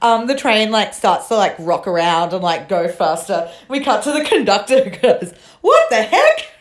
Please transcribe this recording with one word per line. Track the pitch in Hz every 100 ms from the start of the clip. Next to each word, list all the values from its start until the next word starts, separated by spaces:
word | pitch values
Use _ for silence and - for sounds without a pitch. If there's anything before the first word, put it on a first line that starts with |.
Um, | 233 226 240
the |
train, | 269 277 220 220
like, | 220 202
starts | - 208 180 -
to, | 220
like, | 190 -
rock | 160 165 -
around | 175 170 165 170
and, | 185
like, | 175 170 175
go | 180 170
faster. | - 170 160 - 175 165 - _
We | 277
cut | 277 214
to | 285
the | 294
conductor | 294 427 208 202 208 262 -
who |
goes, | - 247 - 175 - - -
What | 370 622 640
the | 226
heck? | 220 392 622 640 - -